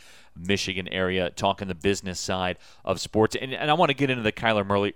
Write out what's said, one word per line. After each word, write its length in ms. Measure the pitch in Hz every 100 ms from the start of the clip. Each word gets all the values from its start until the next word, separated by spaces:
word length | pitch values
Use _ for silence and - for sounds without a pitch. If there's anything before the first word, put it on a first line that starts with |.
| - - - -
Michigan 520 | 87 98 - 95 92
area, 420 | 95 92 92 90
talking 380 | - 98 95 98
the 80 | 85
business 420 | 101 98 95 87
side 400 | - 92 92 90 - -
of 160 | - 101
sports. 360 | - 107 107 -
And, 140 | 131
and 160 | 113 151
I 40 |
wanna 200 | 156 165
get 160 | 131 139
into 120 | 127
the 100 | 107
Kyler 340 | - 117 107 98
Murray, 280 | 101 101